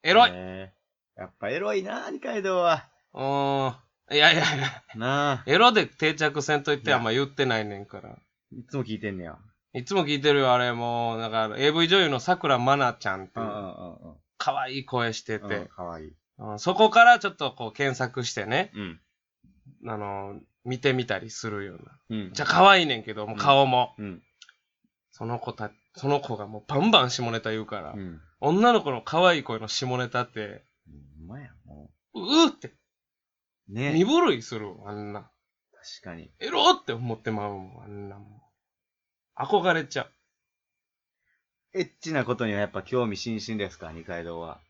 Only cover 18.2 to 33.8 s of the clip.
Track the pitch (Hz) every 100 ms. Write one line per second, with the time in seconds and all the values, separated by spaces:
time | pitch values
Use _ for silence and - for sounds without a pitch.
18.2 | 120 - 101 135 202 107 95 82 _ _
19.2 | _ _ _ _ 131 _ 117 107 101 98
20.2 | 98 101 - _ 120 127 143 127 123 95
21.2 | 110 - 113 104 98 85 - _ _ 110
22.2 | 95 - 143 160 196 190 160 117 110 107
23.2 | 107 107 143 139 135 123 120 - 101 87
24.2 | _ _ - _ _ _ _ _ _ -
25.2 | 113 120 - - 107 _ _ - 135 139
26.2 | - 107 104 107 - 143 208 202 127 123
27.2 | 120 113 110 110 107 107 76 101 92 80
28.2 | _ _ 139 180 233 226 147 123 - 160
29.2 | 180 165 - 110 110 - 127 127 123 123
30.2 | 123 110 104 - _ _ _ 71 71 73
31.2 | 82 127 135 - - 73 73 _ _ 226
32.2 | 185 302 320 - - _ _ _ _ _
33.2 | _ _ _ _ - 104